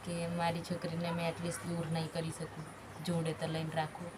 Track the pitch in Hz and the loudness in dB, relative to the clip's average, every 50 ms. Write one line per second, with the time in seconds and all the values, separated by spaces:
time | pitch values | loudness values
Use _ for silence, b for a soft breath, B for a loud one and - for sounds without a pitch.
0 | - 175 170 170 170 170 175 170 170 170 165 170 - - - - - 170 165 165 | -2 -2 0 0 0 0 2 4 4 4 4 2 0 -2 -2 0 0 0 0 2
1 | 170 170 170 170 170 165 160 - 170 175 165 - - 175 170 170 170 156 165 160 | 2 2 2 2 2 0 0 0 -2 -2 -2 -2 -2 0 0 0 2 2 2 2
2 | 160 151 - 165 160 160 - - 160 156 - - 156 - - - - - - - | 0 0 0 -2 -2 -2 -2 -4 -6 -6 -6 -8 -10 -10 -10 -12 -12 -12 -10 -4
3 | 156 175 170 170 160 160 156 - 165 156 160 160 160 160 160 165 156 156 - - | 0 2 2 4 4 2 0 0 0 0 2 0 0 2 2 2 0 0 -2 -6
4 | 175 170 - | -8 -8 -8